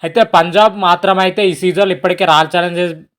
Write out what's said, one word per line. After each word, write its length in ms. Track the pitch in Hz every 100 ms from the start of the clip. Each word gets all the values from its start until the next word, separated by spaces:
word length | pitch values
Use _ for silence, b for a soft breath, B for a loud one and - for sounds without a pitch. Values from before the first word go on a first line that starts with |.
అయితే 180 | 165 165 220 175
పంజాబ్ 400 | 170 175 214 208 185
మాత్రమైతే 560 | 233 190 185 185 170 196
ఈ 20 | 160
సీజన్లో 320 | 185 175 196 180
ఇప్పటికే 280 | 185 180 180
రాయల్ 200 | 156 160 180
ఛాలెంజర్స్ 420 | 175 175 175 160 -